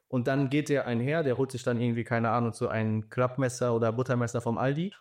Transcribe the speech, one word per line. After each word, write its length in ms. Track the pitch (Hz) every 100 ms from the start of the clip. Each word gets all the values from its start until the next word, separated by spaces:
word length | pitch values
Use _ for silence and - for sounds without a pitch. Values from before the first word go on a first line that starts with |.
| _
Und 180 | 131 120
dann 220 | 135 135
geht 180 | 147 147
er 160 | 139 120
einher, 380 | 117 127 160
der 140 | 147 120
holt 140 | 135
sich 120 | 123
dann 180 | - 120
irgendwie, 220 | 120 117
keine 260 | 110 117 113
Ahnung, 240 | 117 117
so 140 | 110 120
ein 420 | 110 110 110 107
Klappmesser 640 | - 127 127 131 - 123 117
oder 160 | 113
Buttermesser 500 | 113 127 123 120 120
vom 180 | 117 107
Aldi 340 | 127 143 185 -